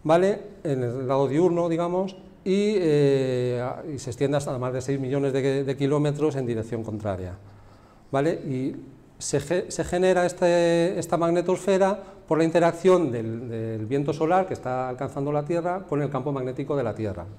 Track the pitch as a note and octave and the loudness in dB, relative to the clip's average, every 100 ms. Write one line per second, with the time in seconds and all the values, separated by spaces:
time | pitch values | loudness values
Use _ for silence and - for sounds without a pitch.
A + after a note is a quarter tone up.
0 | D#3 E3+ F#3+ G#3+ - - E3 C3 A#2+ B2+ | 2 4 4 0 -6 -8 -4 -2 -2 -4
1 | B2+ C3+ C3+ D3 F3 E3+ E3+ E3 F3 F3+ | 0 2 2 4 4 2 0 0 0 -2
2 | F#3+ - - - G3 G3 G#3 G#3 D#3+ D3 | -2 -6 -20 -10 0 2 2 2 2 4
3 | C#3+ C3+ C3 B2 B2 B2 B2 - D#3+ C#3 | 4 4 2 0 0 -2 -4 -6 -8 -8
4 | B2+ A2+ C#3 D3 D3 B2+ B2+ B2+ B2+ C#3 | -8 -2 0 0 -2 -4 -4 -4 -2 -4
5 | B2+ C#3 C#3 C3+ C3+ C3+ C3+ C3+ C#3 D3 | -2 0 0 0 0 0 -2 0 0 2
6 | D3+ D3 D3+ C3+ A#2+ A2+ A2 A#2 A2 G#2 | 0 0 -2 0 -2 -4 -4 -6 -4 -4
7 | G#2 F#2 F2+ F#2+ - - - - - - | -4 -4 -6 -12 -18 -20 -20 -20 -20 -20
8 | - C3+ D3+ - D3+ C3 C3+ C3+ - - | -4 0 0 -2 -4 -4 -4 -6 -14 -20
9 | - - - C#3+ D3 F3 - - D3+ F3+ | -20 -14 -4 -2 0 -2 -2 -6 -2 2
10 | F#3 F3+ E3+ F3 F3 F3 E3+ E3+ E3+ G3 | 4 4 2 2 4 4 4 4 2 0
11 | D#3+ E3 E3+ F3 F3 F3+ - F#3+ F#3+ G3+ | -2 0 2 2 2 0 2 4 4 0
12 | - - - D#3 E3 E3 E3+ E3 F#3 F3+ | -8 -16 -2 2 4 4 4 4 6 6
13 | D3+ A#2 A2 A#2 A#2+ A2+ A2+ A2 A2 C#3 | 4 -2 -4 -6 -6 -6 -4 -6 -2 -2
14 | D3 D3+ D#3+ F#3 F#3 B2 C3 B2+ B2+ B2+ | -2 0 2 2 2 -4 -4 -4 -4 -6
15 | C3+ C#3+ C#3 D3 D3 E3+ F3 F#3 F#3 D3 | -8 -4 -2 -2 -2 -2 -2 -4 -2 -2
16 | C#3+ C3+ C#3 C3+ B2+ B2+ C#3 C#3+ A2+ G#2 | -2 -2 -4 -4 -4 -6 -4 -2 -2 -4
17 | G#2+ F#2 F#2 | -6 -6 -10